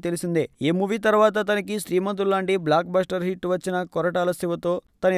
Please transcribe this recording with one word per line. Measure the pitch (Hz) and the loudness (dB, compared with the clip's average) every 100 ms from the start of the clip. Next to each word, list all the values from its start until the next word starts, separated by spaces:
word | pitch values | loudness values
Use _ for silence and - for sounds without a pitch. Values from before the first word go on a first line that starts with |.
| 170 | -2
తెలిసిందే. | 170 180 165 127 - 139 | -4 0 0 -2 -2 0
ఈ | 180 | 2
మూవీ | 196 220 214 | 0 0 2
తర్వాత | 208 220 202 202 | 4 4 4 0
తనకి | 208 185 208 | -2 -2 -6
శ్రీమంతుడు | - 180 196 196 196 | -2 -2 -2 -2 0
లాంటి | 190 185 190 156 | 0 0 0 2
బ్లాక్ | 156 175 190 | 2 2 0
బస్టర్ | 185 180 180 | 0 -2 -2
హిట్ | 185 175 | -4 -2
వచ్చిన | 180 185 180 180 170 | -2 -2 -4 -4 -2
కొరటాల | 170 180 175 175 | 0 0 0 -2
శివతో | 180 170 175 180 - _ | -4 -2 -2 -4 -6 _
తన | 185 | 2